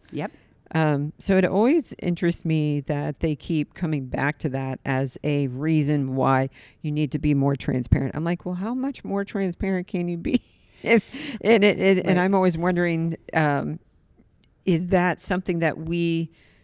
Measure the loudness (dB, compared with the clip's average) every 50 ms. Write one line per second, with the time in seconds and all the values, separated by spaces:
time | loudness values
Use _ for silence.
0 | _ -12 -10 -8 -8 -8 -10 -16 _ _ _ _ _ -4 -2 0 2 2 2 0
1 | -2 -6 -8 -6 0 2 2 4 4 2 2 2 2 2 2 0 0 -4 -8 -6
2 | -4 -4 -2 0 0 0 0 0 -2 -2 0 0 0 0 0 -2 -2 -2 -4 -2
3 | -2 -6 -6 -2 -2 -2 -2 -4 -4 -4 -2 -2 -2 -4 -6 -6 -4 -2 -2 -4
4 | -4 -6 -4 -2 -2 -2 -2 -2 -4 -4 -4 -4 -4 -6 -6 -6 -4 -2 -2 0
5 | -2 -4 -6 -6 -4 -2 0 0 0 -2 -4 -4 0 2 2 2 2 2 0 0
6 | 0 -2 0 0 2 4 4 2 0 -2 -6 -14 -20 -20 _ _ -6 -4 -2 -2
7 | -2 -2 -2 -2 0 2 2 2 2 2 0 -2 -2 -2 -2 0 2 2 2 2
8 | 2 -2 -4 -4 -2 -2 -4 -4 -4 -8 -6 -6 -6 -6 -4 -4 -4 -6 -6 -8
9 | -8 -4 -4 -4 -4 -4 -4 -4 -2 -2 -4 -4 -4 -2 -2 -2 -4 -4 -4 -4
10 | -4 -4 -4 -4 -4 0 -2 -2 -2 _ _ _ _ _ _ -6 0 4 4 4
11 | 2 0 -12 -12 -10 -10 -10 -2 2 4 4 6 6 4 4 4 4 4 4 4
12 | 4 2 2 4 4 2 4 4 4 2 2 2 0 0 2 2 2 0 0 0
13 | 0 -2 -4 -6 _ -4 0 2 2 2 2 0 -2 -4 -6 -8 _ _ _ _
14 | _ _ _ _ _ _ _ _ _ _ _ _ -2 0 0 0 2 2 2 2
15 | 4 2 0 -2 -4 -4 -4 -2 -2 -2 -2 0 0 0 -2 -2 -4 -4 -2 0
16 | 0 0 0 0 -2 -4 _ _ _ _ _ _